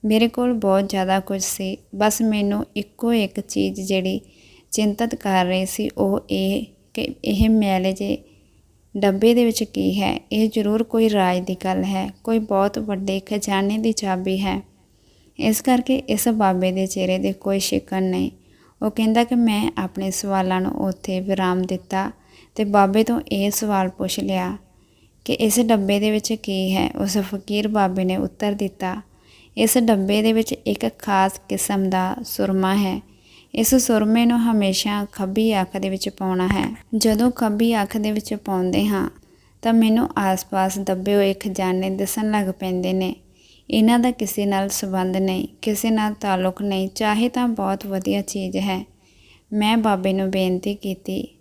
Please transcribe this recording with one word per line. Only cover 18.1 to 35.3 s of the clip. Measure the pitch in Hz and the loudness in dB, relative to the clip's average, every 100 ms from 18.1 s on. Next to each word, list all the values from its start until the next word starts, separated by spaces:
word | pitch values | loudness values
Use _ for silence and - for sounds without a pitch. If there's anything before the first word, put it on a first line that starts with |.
| 185 - - _ _ _ _ | 0 -4 -6 _ _ _ _
ਉਹ | 220 | -4
ਕਹਿੰਦਾ | 214 220 220 | 0 2 2
ਕਿ | 233 247 | 2 2
ਮੈਂ | 233 208 214 - | 2 2 -2 -2
ਆਪਣੇ | 185 - 190 | -6 -4 -4
ਸਵਾਲਾਂ | 185 202 190 185 185 | -4 -2 0 0 0
ਨੂੰ | 185 - | 0 -2
ਉੱਥੇ | 196 185 - 185 | -4 -4 -4 -4
ਵਿਰਾਮ | 190 190 185 180 | -2 0 2 0
ਦਿੱਤਾ | 180 185 - 190 196 - _ - - - | 0 -4 -4 -4 -4 -8 _ -20 -18 -4
ਤੇ | 208 | 2
ਬਾਬੇ | 202 196 202 | 4 6 4
ਤੋਂ | 220 240 | 2 0
ਇਹ | - 202 202 | -2 -2 0
ਸਵਾਲ | 208 214 196 185 | -2 0 0 0
ਪੁੱਛ | - 190 196 | -2 -6 -4
ਲਿਆ | 196 190 185 202 - _ _ _ _ _ - | -2 -2 -2 -6 -12 _ _ _ _ _ -6
ਕਿ | |
ਇਸ | - 220 220 | 0 2 2
ਡੱਬੇ | 233 220 196 202 | 2 2 2 2
ਦੇ | 214 | 2
ਵਿੱਚ | 214 214 | 0 -2
ਕੀ | 220 - 190 190 | -6 -4 -2 0
ਹੈ। | 185 - - | 0 0 -2
ਉਸ | 196 196 | -2 -2
ਫਕੀਰ | 190 196 190 208 208 | -2 -6 -4 -2 0
ਬਾਬੇ | 214 196 185 | 2 2 2
ਨੇ | 185 185 | 0 0
ਉੱਤਰ | 190 - 208 | -4 -2 -4
ਦਿੱਤਾ | 202 196 175 185 185 - _ _ - - - | -2 -4 -4 -6 -6 -12 _ _ -20 -16 0
ਇਸ | 220 254 | 2 4
ਡੱਬੇ | 226 208 190 208 | 4 2 2 2
ਦੇ | 220 | 4
ਵਿੱਚ | 226 220 | 2 0
ਇੱਕ | 180 - 202 226 - | -4 -4 -2 -4 -6
ਖਾਸ | - 196 190 - - | -2 2 2 0 -8
ਕਿਸਮ | 196 - 202 190 | -6 -2 0 0
ਦਾ | 185 185 - | 0 0 -4
ਸੁਰਮਾ | 233 - 196 190 190 202 | -8 -4 0 2 2 2
ਹੈ। | 196 185 - _ _ - _ | 0 -2 -8 _ _ -20 _
ਇਸ | - 226 | -2 4
ਸੁਰਮੇ | 262 240 226 214 226 233 | 4 4 2 4 4 4
ਨੂੰ | 240 | 4
ਹਮੇਸ਼ਾ | 233 220 202 190 214 208 202 | 4 4 2 0 -2 -2 -6
ਖੱਬੀ | - 190 | -6 -2